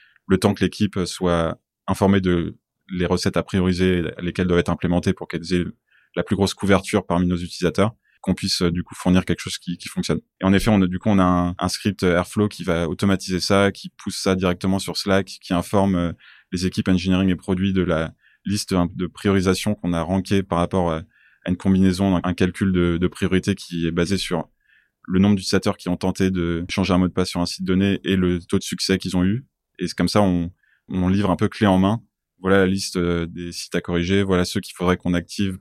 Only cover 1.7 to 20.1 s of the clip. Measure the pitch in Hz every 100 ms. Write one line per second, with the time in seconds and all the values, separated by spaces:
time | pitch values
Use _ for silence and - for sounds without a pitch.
1.7 | _ - 95 98 98 92 87 82 - _
2.7 | _ - 90 85 90 98 87 - 98 90
3.7 | 87 92 90 80 - 87 85 90 87 87
4.7 | 85 85 87 98 90 87 82 82 90 85
5.7 | - _ _ _ 85 - 95 95 - 98
6.7 | 92 - 104 - 87 90 87 87 - 87
7.7 | 78 107 - _ _ - 90 98 - 87
8.7 | 85 - - 90 92 90 85 - - -
9.7 | 87 - 92 87 82 - - 95 98 117
10.7 | 104 90 90 113 98 90 90 87 90 90
11.7 | - 107 92 92 87 90 107 104 - 85
12.7 | 85 82 90 101 95 - 90 - 98 101
13.7 | - 92 _ - - 101 92 92 90 95
14.7 | 95 90 82 101 95 92 - - 87 -
15.7 | 104 98 90 87 - - - - 90 92
16.7 | - - 92 95 92 95 85 - 92 98
17.7 | 92 87 80 80 - _ _ - 101 -
18.7 | 92 87 92 87 - 101 98 92 92 110
19.7 | 104 87 85 80